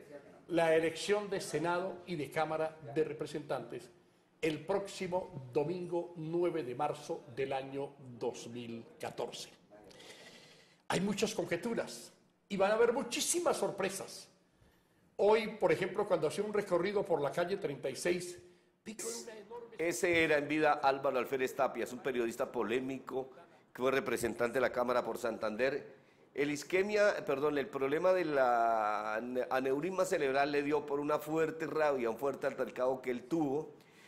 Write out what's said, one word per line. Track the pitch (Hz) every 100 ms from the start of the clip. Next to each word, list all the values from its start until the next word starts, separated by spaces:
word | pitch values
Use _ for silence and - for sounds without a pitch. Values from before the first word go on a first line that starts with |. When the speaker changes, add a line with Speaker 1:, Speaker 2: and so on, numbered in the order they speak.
| - - - - -
Speaker 1:
La | 170 165 160
elección | 160 - - 208 208
de | 175
Senado | - 151 165 175 185 - -
y | 170
de | 147
Cámara | 160 156 156 160 - 131
de | 131 151
Representantes | 143 151 160 143 139 117 131 - - _ _ _ _
el | 160 151 143
próximo | 196 196 - 185 180 190 139 127
domingo | 156 147 180 175 170 175 -
nueve | 156 170 175 160
de | 131 123
marzo | 147 143 - - -
del | 120 135
año | 135 135 139 139 - 131 120
dos | 123 - 120
mil | 120 120 117 113 -
catorce. | 117 - 117 - - - _ - - - - - - - - - - _ -
Hay | 175
muchas | 196 202 208
conjeturas | - 170 170 240 202 - - - - _ _ -
y | 196
van | 196
a | 220
haber | 233
muchísimas | 240 233 311 - 339 320 -
sorpresas. | 196 - 190 - - - - _ _ _ _ _ _ _ _ -
Hoy, | 202 220 220
por | - 180
ejemplo, | 156 185 - 202
cuando | 175 151
hacía | 170
un | 214
recorrido | 208 202 175 185 202
por | - 160
la | 143
calle | 156 175 190
treinta | 151 139 139
y | 123
seis, | 175 180 - - - - _ _ -
vi |
que | 220
una | 226 233 233 220
enorme | 196 233 - 208
Speaker 2:
Ese | 165 170 180 170
era | 160 151
en | 143
vida | 156 151
Álvaro | 147 135 139 139 127
Alférez | 117 135 127 -
Tapia, | 127 120 104
es |
un | 123
periodista | 139 123 117 107 127
polémico, | 123 104 123 131 135 135 131 127 - - - _
que | -
fue | 127
representante | 131 107 117 117 104 120 131
de |
la | 120
Cámara | 123 123 123
por | 113 107
Santander. | 117 104 110 107 131 143 - - - _ - -
El | 143
isquemia, | 143 - 185 202 208 208 - 143
perdón, | 139 147 147
el | 123
problema | 139 135 151 180
de | 185 160
la | 143 127 120 117 113 104 104 107 107
ane-, | 120 127 123
aneurisma | 131 135 139 165 185 185
cerebral | 160 139 135 147
le | 147
dio | 143 151 139
por | 143
una | 147 151
fuerte | 151 160 160 151 156
rabia, | 147 151 135 117
un | 110
fuerte | 139 131 143
altercado | 120 120 - 127 135
que | 127
él | 123
tuvo, | 110 165 147 139 151 - - -